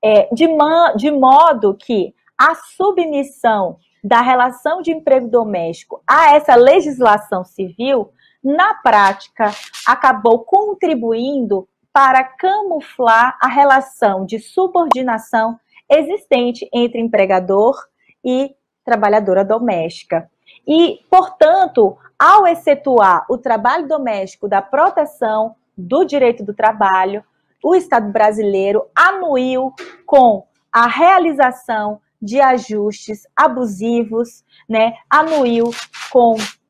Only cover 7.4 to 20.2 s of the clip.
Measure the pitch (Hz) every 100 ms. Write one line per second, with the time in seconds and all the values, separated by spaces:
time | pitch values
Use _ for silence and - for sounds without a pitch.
7.4 | 180 _ 190 175 247 269 202 _ _ _
8.4 | 269 294 381 427 262 214 196 196 - _
9.4 | 220 196 - - - 254 269 233 220 233
10.4 | - 381 427 381 349 302 226 226 247 285
11.4 | 233 196 190 _ _ - 269 262 262 _
12.4 | 370 403 403 320 - _ 240 226 240 -
13.4 | 262 254 285 269 269 - 220 190 190 220
14.4 | - - 370 359 339 254 254 226 226 233
15.4 | 220 233 _ _ _ 294 302 403 _ 254
16.4 | 247 240 - 240 240 233 233 214 196 190
17.4 | 185 196 220 277 - _ _ _ 247 254
18.4 | 277 _ _ _ - 226 208 208 202 190
19.4 | 196 220 240 185 165 - - 165